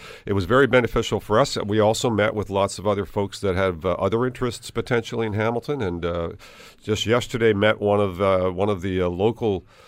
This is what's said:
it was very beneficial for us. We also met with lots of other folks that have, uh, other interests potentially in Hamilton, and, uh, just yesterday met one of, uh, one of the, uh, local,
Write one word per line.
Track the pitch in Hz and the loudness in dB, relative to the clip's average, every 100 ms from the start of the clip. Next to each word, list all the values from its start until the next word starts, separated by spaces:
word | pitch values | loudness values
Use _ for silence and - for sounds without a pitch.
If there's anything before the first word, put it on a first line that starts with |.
| - - | -20 -16
it | - | -4
was | 101 95 | -2 2
very | 127 135 | 4 6
beneficial | 127 117 120 110 107 | 4 4 0 -2 -4
for | - 107 | 2 2
us. | 139 - | 2 0
We | 104 107 | -2 2
also | 104 113 127 | 4 2 0
met | 104 107 | 2 0
with | 104 95 | 0 -2
lots | 98 98 - | 0 0 0
of | 98 | -2
other | 101 | -2
folks | 95 - 98 - | -2 -4 -4 -4
that | 98 | -2
have, | 92 95 82 | 0 0 0
uh, | 92 - | -2 0
other | 95 113 | 0 0
interests | 127 127 123 113 - | -2 -2 -6 -6 -10
potentially | - 110 120 113 117 110 | -8 -2 -2 -2 -4 -4
in | |
Hamilton, | 104 110 120 - 143 | 0 0 -2 -4 -4
and, | 98 87 85 | -4 -4 -4
uh, | 87 85 - - - - - | -4 -6 -8 -18 -20 -20 -16
just | - 104 | -4 -2
yesterday | 101 120 - 120 113 | 0 0 0 0 2
met | 101 107 107 | 4 4 2
one | 104 104 | 2 2
of, | 101 87 | 2 0
uh, | 98 95 92 | 2 2 0
one | 90 101 | 0 -2
of | 98 | -2
the, | 95 92 | -2 0
uh, | 90 | 0
local, | 87 107 117 117 95 - - | 0 0 0 -2 -2 -6 -20